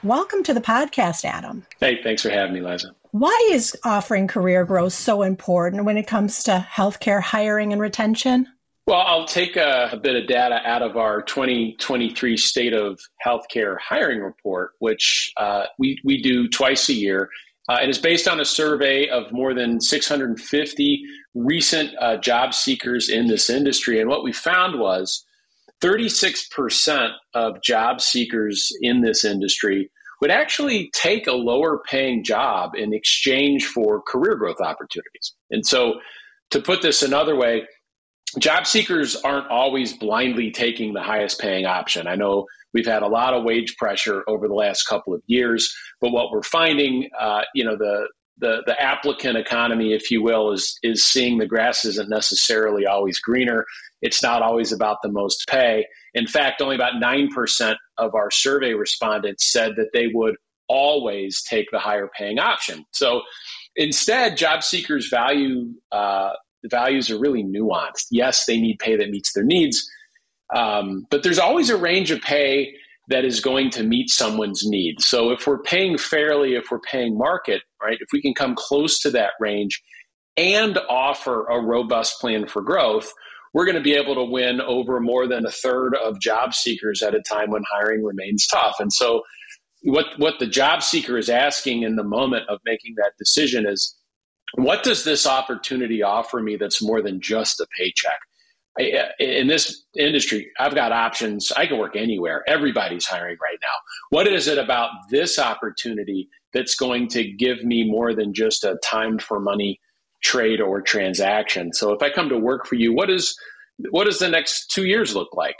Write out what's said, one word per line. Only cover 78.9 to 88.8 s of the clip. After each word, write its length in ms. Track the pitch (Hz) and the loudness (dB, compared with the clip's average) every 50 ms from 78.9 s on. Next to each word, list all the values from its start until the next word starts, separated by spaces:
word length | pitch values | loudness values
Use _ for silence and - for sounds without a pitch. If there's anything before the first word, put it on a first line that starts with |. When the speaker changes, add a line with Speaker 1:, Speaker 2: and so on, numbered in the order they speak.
| - - | 0 0
Speaker 2:
to 100 | - 147 | 0 0
that 220 | 123 120 107 98 - - | 2 2 0 0 -2 -2
range 420 | 113 107 104 104 104 98 - - _ _ - - - _ _ _ _ _ _ | -2 -2 0 -2 -2 -2 -4 -8 _ _ -20 -20 -20 _ _ _ _ _ _
and 420 | - 170 185 196 214 220 214 190 - - - | 0 2 2 2 2 2 2 0 -2 -2 0
offer 560 | 120 127 131 139 139 - - 135 123 113 107 | 0 0 2 0 -2 -2 -4 -4 -2 -2 -2
a 140 | 117 120 120 | -2 -2 0
robust 580 | 117 110 117 120 123 110 120 113 113 - - - | 0 0 0 0 0 0 0 0 0 -2 -4 -4
plan 280 | - 120 113 107 104 | -4 -2 -2 -2 -2
for 140 | 95 - 107 | -4 -6 -6
growth, 520 | 98 - - 190 143 113 107 110 107 - - - - - - - - - _ | -2 0 2 2 4 4 2 0 -2 -4 -18 -20 -20 -20 -20 -20 -20 -4 _
we're 120 | 156 180 | 2 2
gonna 160 | 190 180 160 | 2 2 2
be 140 | 139 147 147 | 2 2 2
able 200 | 143 139 139 139 | 2 2 0 0
to 80 | 127 127 | -2 -2
win 380 | 120 123 127 127 123 123 127 | -2 0 0 0 0 0 -2
over 400 | 131 - 123 127 123 120 127 123 | -2 -2 -2 -2 0 0 -2 0
more 260 | 117 120 123 127 127 | 0 0 2 2 2
than 180 | 123 127 117 113 | 0 0 -2 -2
a 60 | 107 | -4
third 420 | - - - 131 123 127 131 127 127 | -4 -2 -2 0 0 0 0 0 0
of 240 | - 113 113 107 98 | 0 -2 -2 -4 -2
job 320 | 101 113 107 113 123 127 120 | -2 0 2 2 0 0 -2
seekers 480 | - - 120 113 101 104 107 101 95 | -2 -2 -2 -4 -2 -2 -4 -2 0
at 120 | 110 107 104 | 0 0 0
a 60 | 107 | 0
time 300 | 107 - 107 104 107 104 | -2 -2 -4 -2 -2 -2
when 140 | 107 104 101 - | -2 -4 -4 -4
hiring 320 | 104 101 104 107 110 110 | -2 -2 0 0 0 0
remains 460 | 107 104 98 95 95 101 107 104 - | -2 -4 -4 -6 -4 -2 0 0 0
tough. 300 | - - 180 123 110 - | 2 2 2 2 2 0
And 140 | - | -2